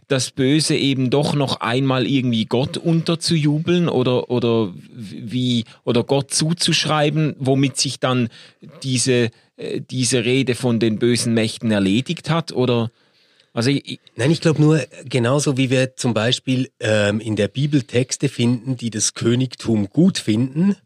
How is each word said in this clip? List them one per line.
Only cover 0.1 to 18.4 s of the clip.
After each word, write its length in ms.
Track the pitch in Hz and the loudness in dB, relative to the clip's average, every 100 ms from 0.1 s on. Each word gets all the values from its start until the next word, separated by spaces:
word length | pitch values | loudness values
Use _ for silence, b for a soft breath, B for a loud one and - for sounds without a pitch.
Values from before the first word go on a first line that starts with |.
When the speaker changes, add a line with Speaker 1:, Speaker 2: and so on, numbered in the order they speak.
| 135 123 | -2 -2
Speaker 1:
Böse 440 | - 131 151 147 143 | 0 2 2 2 0
eben 340 | 135 131 127 | 0 0 0
doch 260 | 139 147 143 | 2 0 0
noch 260 | 127 - | -2 -2
einmal 440 | 104 127 135 131 101 | -2 0 0 0 0
irgendwie 400 | 135 123 113 - | 0 0 0 0
Gott 300 | 120 143 - | 0 -2 -4
unterzujubeln 1120 | 170 165 160 165 - 165 147 151 165 175 170 | 0 0 0 -4 0 0 2 0 0 0 0
oder, 420 | 127 127 127 - | 0 0 0 0
oder 440 | 123 117 113 104 101 - | -2 2 0 0 -6 -18
wie, 720 | 117 101 78 117 123 123 120 - B - | -16 -14 -12 -8 -4 0 0 -2 B -2
oder 180 | 117 | 0
Gott 280 | - 139 127 | 2 0 0
zuzuschreiben, 1040 | - 156 175 - 156 151 151 151 151 156 - | -2 -2 -2 0 0 0 0 2 0 -2 -2
womit 380 | 135 135 139 - | 0 2 2 0
sich 220 | 139 - | -6 -2
dann 260 | 131 127 117 B B B - - | 0 0 -2 B B B -20 -12
diese, 460 | 135 127 127 123 113 b b - | -4 -2 2 2 2 b b -14
äh, 240 | - - - | -8 -8 -6
diese 360 | 127 117 127 113 | -4 0 2 2
Rede 280 | 131 123 | 0 0
von 260 | 117 127 113 | 0 0 2
den 180 | 113 107 | 0 2
bösen 340 | 120 120 120 | 2 2 0
Mächten 380 | 113 110 - 113 | 0 0 -2 0
erledigt 580 | 104 95 107 131 165 - | 2 2 2 -2 -8 -2
hat? 220 | 165 - | -4 -2
Oder, 400 | 101 127 120 113 b b b b b b | -2 0 0 -2 b b b b b b
also 160 | 120 120 | -4 0
ich, 140 | 139 - | 0 -4
ich 100 | 120 _ - | -14 _ -2
Speaker 2:
Nein, 160 | 127 | 0
ich 100 | 165 | 2
glaub 180 | 165 147 | 2 4
nur, 240 | 151 160 - - 127 | 4 4 0 -12 -4
genauso 500 | 131 117 147 147 131 | 0 2 2 0 0
wie 140 | 135 | 2
wir 260 | 131 131 - | 2 0 -2
zum 180 | 123 | -2
Beispiel, 560 | 107 113 131 - 127 131 - | 0 0 -2 -2 -2 -2 -4
ähm, 380 | 110 107 101 107 | 0 2 2 0
in 140 | 113 104 | -2 -2
der 100 | 98 | -2
Bibel 360 | - 147 147 | 0 0 0
Texte 440 | - 120 135 - 147 | 0 -2 -2 -2 -4
finden, 480 | - | 0